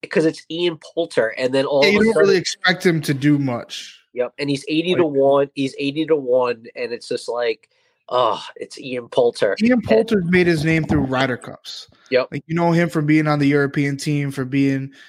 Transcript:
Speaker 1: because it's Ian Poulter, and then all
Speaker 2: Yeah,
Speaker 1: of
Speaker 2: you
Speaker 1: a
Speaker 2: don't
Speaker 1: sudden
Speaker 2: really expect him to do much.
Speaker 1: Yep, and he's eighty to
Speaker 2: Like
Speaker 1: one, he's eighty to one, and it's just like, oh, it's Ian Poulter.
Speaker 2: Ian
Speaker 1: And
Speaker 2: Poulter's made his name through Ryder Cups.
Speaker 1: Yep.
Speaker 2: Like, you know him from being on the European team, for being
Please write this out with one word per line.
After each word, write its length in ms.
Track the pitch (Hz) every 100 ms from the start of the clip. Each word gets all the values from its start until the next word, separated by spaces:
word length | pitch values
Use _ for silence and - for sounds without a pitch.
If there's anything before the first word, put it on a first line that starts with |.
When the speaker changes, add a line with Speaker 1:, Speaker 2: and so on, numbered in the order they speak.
Speaker 1:
because 240 | - - 160
it's 200 | 156 -
Ian 260 | 165 175 160
Poulter, 520 | - 165 165 - 110
and 260 | - 127 135
then 100 | 139
all 180 | 143
Speaker 2:
Yeah, 60 | 165
Speaker 1:
of 40 |
Speaker 2:
you 60 | 208
Speaker 1:
a 20 |
Speaker 2:
don't 100 | 220
Speaker 1:
sudden 140 | 214 196
Speaker 2:
really 120 | 185
expect 460 | - - 180 180 185
him 160 | 160
to 140 | - 135
do 240 | 143 143
much. 600 | 135 117 - - - - _
Speaker 1:
Yep, 200 | 120 123 -
and 100 | 143
he's 160 | 139 -
eighty 260 | 156 170
to 120 | 180 160
Speaker 2:
Like 100 | 139
Speaker 1:
one, 340 | 135 143 139 143
he's 200 | 135 -
eighty 260 | 143 147 156
to 100 | 156
one, 500 | 127 127 123 117 117 -
and 160 | 120
it's 160 | 117 -
just 200 | 120 -
like, 420 | 117 120 110 _ _ _ _ -
oh, 340 | 127 113 101 - -
it's 240 | - -
Ian 300 | 135 123 117
Poulter. 460 | - 120 - 107 -
Speaker 2:
Ian 120 | 226
Speaker 1:
And 100 | 247
Speaker 2:
Poulter's 420 | - 220 226 214 170
made 220 | 180 175
his 180 | 160 156
name 200 | 160 151
through 160 | 151
Ryder 360 | 135 131 131 120
Cups. 500 | - - - - - _ _
Speaker 1:
Yep. 200 | 127 131
Speaker 2:
Like, 120 | 143 -
you 80 | 165
know 160 | 170
him 180 | 165 170
from 160 | 165 147
being 220 | 156 151
on 100 | 147
the 100 | 139
European 500 | 143 143 147 143 139
team, 340 | 156 147 143
for 140 | 139 127
being 460 | 139 139 135 135 -